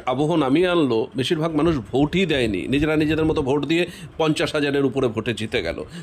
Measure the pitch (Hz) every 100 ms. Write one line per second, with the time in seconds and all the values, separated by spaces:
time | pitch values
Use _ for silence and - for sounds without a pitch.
0 | - 127 147 170 135 147 180 175 139 113
1 | - 120 123 160 165 151 165 151 101 131
2 | 147 180 185 147 117 95 69 139 151 156
3 | 156 156 160 156 131 147 139 165 175 -
4 | 156 - 160 156 156 156 147 139 139 131
5 | 127 107 107 107 110 120 82 78 - 175